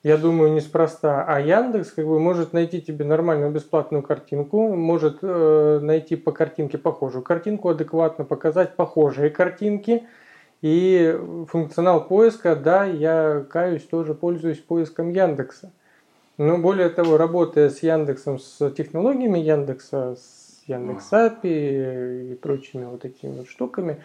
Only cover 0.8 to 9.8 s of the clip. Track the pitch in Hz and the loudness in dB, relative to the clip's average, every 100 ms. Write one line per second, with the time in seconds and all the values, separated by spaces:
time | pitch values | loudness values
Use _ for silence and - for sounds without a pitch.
0.8 | 160 - 151 139 165 143 147 202 254 220 | 0 0 -2 0 0 -2 2 2 2 -4
1.8 | 170 - 156 156 165 175 165 170 170 175 | -4 -6 0 2 2 0 -2 -2 -2 -6
2.8 | - 147 147 156 170 151 147 151 147 160 | -8 -6 0 0 2 0 0 -4 -2 -2
3.8 | 143 147 139 143 - 143 143 208 220 185 | 0 -4 -4 -6 -4 -6 -2 0 0 0
4.8 | 165 170 151 151 190 175 156 156 151 151 | 0 2 0 -2 -4 2 4 6 4 2
5.8 | 147 160 160 160 - - 156 - 143 143 | 2 0 0 -4 -4 -2 -4 -2 -6 -2
6.8 | 170 - 135 127 127 170 190 208 180 160 | -4 -4 -6 -6 -4 -2 -2 -2 -2 -2
7.8 | 165 165 160 160 139 139 160 160 180 - | -2 0 0 -2 -6 -2 0 0 -2 0
8.8 | 170 - 147 135 151 151 180 - 208 208 | -2 2 2 2 -2 2 -2 0 -4 -2